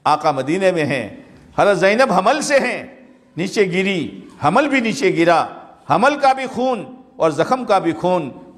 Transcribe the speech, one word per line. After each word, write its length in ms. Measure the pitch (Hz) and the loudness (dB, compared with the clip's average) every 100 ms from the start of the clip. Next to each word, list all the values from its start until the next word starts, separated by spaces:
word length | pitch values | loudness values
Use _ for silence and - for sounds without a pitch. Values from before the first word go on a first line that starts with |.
| 139 | 0
आका 260 | 147 160 | 0 0
मदीने 400 | 139 131 185 190 | -2 -2 0 0
में 120 | 170 | 0
हैं, 520 | 143 135 101 - - - - - | -2 -4 -6 -12 -20 -20 -6 0
हजरत 200 | 190 185 | 2 4
ज़ैनब 340 | 190 220 262 | 2 4 2
हमल 280 | 185 196 294 | 2 2 0
से 180 | - 277 | 2 0
हैं, 500 | 247 180 - - - - _ 147 | 0 -6 -12 -20 -20 -20 _ -8
नीचे 260 | 185 226 | -4 0
गिरी, 640 | 185 175 190 185 110 - - - | 0 0 -2 -2 -6 -10 -20 -4
हमल 260 | 143 214 294 | 0 2 2
भी 120 | 262 | 0
नीचे 320 | 226 175 185 | -2 0 0
गिरा, 560 | 160 170 160 117 - - - - | 2 2 2 0 -8 -20 -10 -2
हमल 280 | 165 269 294 | 2 2 2
का 160 | 277 | 2
भी 140 | 269 254 | 0 -4
खून 580 | - 254 226 139 - - - | -4 -2 -4 -8 -18 -16 -2
और 140 | 160 | -2
जख्म 320 | 143 160 254 | 0 0 -2
का 140 | 240 196 | 0 0
भी 140 | 165 | 0
खून, 480 | 156 180 180 139 - - | -2 -2 -2 -4 -12 -20